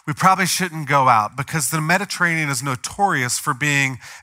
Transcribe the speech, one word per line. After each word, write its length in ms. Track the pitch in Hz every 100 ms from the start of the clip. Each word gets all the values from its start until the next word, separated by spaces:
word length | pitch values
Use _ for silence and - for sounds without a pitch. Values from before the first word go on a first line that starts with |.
| -
we 60 |
probably 340 | 139 185 190 180
shouldn't 420 | - 185 160 139
go 200 | 143 131
out 280 | 113 104 127
because 340 | 135 160 135
the 100 | 135
Mediterranean 680 | 156 185 196 - 175 160 151
is 140 | 127
notorious 760 | 139 151 - - 202 156 123 -
for 160 | -
being 460 | 127 147 143 135 127 - -